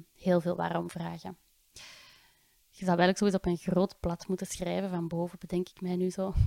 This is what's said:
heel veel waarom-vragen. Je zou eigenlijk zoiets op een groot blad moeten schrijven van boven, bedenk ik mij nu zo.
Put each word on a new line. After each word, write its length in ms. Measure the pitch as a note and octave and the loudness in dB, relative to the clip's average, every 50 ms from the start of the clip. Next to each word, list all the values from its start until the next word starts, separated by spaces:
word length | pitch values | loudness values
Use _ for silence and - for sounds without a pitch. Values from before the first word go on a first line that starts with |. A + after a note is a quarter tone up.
| E3 _ _ | -8 _ _
heel 280 | _ - F#3+ F3+ F3 | _ 2 2 2 4
veel 140 | E3 F3 F3 | 2 0 -2
waarom-vragen. 840 | F3 E3+ E3+ E3+ E3+ F3 E3+ - F3 E3 E3+ E3+ D#3+ - F#3 F3 _ _ _ _ _ _ _ _ - - - - - - - - _ _ _ _ _ _ _ _ _ _ _ _ | -2 -2 -2 -2 -4 -4 -6 -8 -8 -8 -8 -8 -10 -12 -14 -16 _ _ _ _ _ _ _ _ -20 -20 -20 -20 -20 -20 -20 -20 _ _ _ _ _ _ _ _ _ _ _ _
Je 80 | - F#3+ | -4 0
zou 120 | F#3 F3 E3+ | 2 4 6
eigenlijk 180 | F3+ F3+ G3 | 6 4 6
zoiets 200 | - G#3 G3+ F3+ | 4 2 2 2
op 80 | F#3 - | 2 0
een 260 | F3+ F3 E3+ - F#3 | 0 -2 0 0 2
groot 280 | F3+ F3+ F#3+ - - _ | 2 4 2 2 0 _
blad 280 | - F3 E3+ - - | -4 -4 -4 -4 -4
moeten 200 | - F#3 - F#3+ | -4 -4 -4 -4
schrijven 420 | - - - F#3 E3+ F3 F#3 G3 F#3+ | -10 -8 -6 -4 -2 -2 -2 -2 -2
van 180 | F3+ E3+ E3+ | -4 -4 -4
boven, 320 | E3 E3+ E3+ F3 F3 - - | -4 -2 -4 -4 -4 -6 -14
bedenk 300 | - - F3+ F3 F#3 - | -8 -4 -2 -4 -4 -4
ik 120 | _ - | _ -8
mij 140 | F#3 F3+ F3+ | -6 -4 -2
nu 140 | F3+ F3+ F#3 | 0 0 -2
zo. 240 | - - F#3+ G3 F#3+ - - | -2 -2 -4 -2 2 2 2